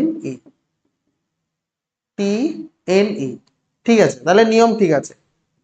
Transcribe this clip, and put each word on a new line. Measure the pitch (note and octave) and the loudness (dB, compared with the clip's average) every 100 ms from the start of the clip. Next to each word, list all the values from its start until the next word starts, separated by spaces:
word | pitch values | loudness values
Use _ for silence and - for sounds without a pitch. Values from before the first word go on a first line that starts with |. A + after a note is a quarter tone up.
| D#4+ D#4+ C#3 | -2 -4 -10
ই, | B2+ - _ _ _ _ _ _ _ _ _ _ _ _ _ _ _ _ - | -14 -18 _ _ _ _ _ _ _ _ _ _ _ _ _ _ _ _ -6
টি | G3+ G#3+ D#4 - - _ - F#3 | -4 -2 -4 -6 -16 _ -2 0
এন | G#3+ G#3 C3+ | 0 -4 -10
ই, | - _ _ _ _ - | -10 _ _ _ _ 0
ঠিক | A3+ D#3 | 2 2
আছে, | - C3+ | 0 0
তাহলে | G3 A3+ | 2 4
নিয়ম | A3 A#3 A3 | 4 2 2
ঠিক | F3+ C#3+ | 0 0
আছে, | - - _ _ _ _ | -4 -14 _ _ _ _